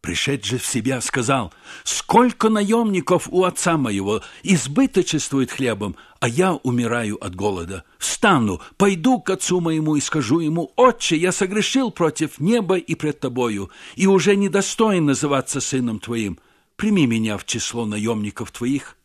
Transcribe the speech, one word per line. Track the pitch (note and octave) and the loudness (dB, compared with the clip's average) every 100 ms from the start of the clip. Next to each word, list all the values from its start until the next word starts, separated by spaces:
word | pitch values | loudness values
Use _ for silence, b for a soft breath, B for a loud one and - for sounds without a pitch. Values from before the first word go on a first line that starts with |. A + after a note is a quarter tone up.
Пришед | - E2+ - C#3 G2+ | -6 -4 -2 -4 -4
же | B2 | -4
в | - | -2
себя, | A#2+ A2+ C3 | -2 -2 -4
сказал: | - C3+ A#2 C3+ F#2 B B B | -4 -2 0 0 -2 B B B
"Сколько | - - - A#3 B3 - A3 | -8 -8 2 4 4 2 2
наёмников | G#3+ G3+ A3+ A3+ F#3 F3 F3+ - | 2 2 2 2 0 2 0 2
у | F3+ | 0
отца | F3+ - F3+ D#3+ | 0 0 0 0
моего | B2 G2 G2 G#2+ B B | 0 -2 -2 -4 B B
избыточествует | - F3+ B2+ D3+ C4+ - - D#3 - C#3 B2+ | 0 0 2 2 2 2 0 -2 -2 -2 -2
хлебом, | - B2+ G#2 G#2 - B B | -2 -2 -2 -6 -8 B B
а | B2 | -4
я | A#2+ F#3 E3 | 0 0 0
умираю | C3 A#2+ A#2 A#2 A2 G#2 | 0 0 0 -2 -2 -6
от | G2+ F#2 | -8 -4
голода. | G#2 F#2+ E2 F#2+ - b | -2 -2 -6 -10 -14 b
Встану, | - - G#3+ D#3+ A2 F2 B _ | -8 2 4 4 2 -2 B _
пойду | G3 F#3+ G3+ B3+ | 2 4 2 2
к | - | 0
отцу | F#3 - F#3 | -4 0 0
моему | E3 D#3+ D3+ D3+ | 0 0 0 0
и | |
скажу | - D#3 A2+ D#3+ | 0 -2 2 2
ему: | D#3 E3 E3 - | 2 -2 -2 4
'Отче, | B3+ - - D#3+ | 4 4 -2 0
я | F3 | 0
согрешил | F3 F#3+ G#3 G3 C4+ B3 | 0 -2 0 0 0 0
против | - E3 C#3+ D#3 - | 0 -2 0 -6 -2
неба | D#3 A#3+ F3+ F#3 | 0 2 2 -2
и | E3 D#3+ | -2 -4
пред | D3+ C#3+ | -4 -4
тобою, | C3+ B2 A#2+ G2+ G2 B B - | -6 -2 -2 -2 -8 B B 0
и | F#3+ | 4
уже | F#3+ D#3+ G3+ | 4 4 2
недостоин | G3 G3 F#3+ - A3 F#3+ D3+ | 2 0 -2 0 2 4 2
называться | C3+ D3 C#3 - C#3+ | 2 0 0 -2 -6
сыном | - C3+ B2 G#2+ | -4 -2 -2 -4
твоим. | - A#2 G#2 E2+ b b b - | -6 -4 -4 -6 b b b -4
Прими | G#3+ G3+ C3 | 0 2 2
меня | A2+ A2 G2+ | 2 -2 -4
в | - | -6
число | A#2 - A#2 A2 | -6 -6 -6 -4
наёмников | G#2 A2 A2 G#2 - A2 | -4 -2 -2 -4 -8 -12
твоих.'" | - A#2+ C#3 - - | -6 -2 -2 -6 -20